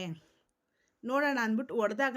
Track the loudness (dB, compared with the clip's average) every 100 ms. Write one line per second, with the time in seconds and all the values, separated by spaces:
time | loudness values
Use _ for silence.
0 | -4 -8 -14 _ _ _ _ _ _ _
1 | -2 0 2 2 0 0 0 0 0 2
2 | 0